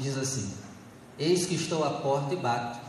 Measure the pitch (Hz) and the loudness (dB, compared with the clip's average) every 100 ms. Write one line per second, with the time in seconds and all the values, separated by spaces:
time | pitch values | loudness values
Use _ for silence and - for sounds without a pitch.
0 | 135 135 131 123 98 - - - - - | -2 0 -2 -2 -4 -8 -12 -16 -18 -20
1 | - - 156 180 - 160 - 165 143 143 | -18 -2 4 4 4 0 0 2 2 2
2 | 135 139 143 180 123 117 - - | 2 2 2 0 2 0 -2 -8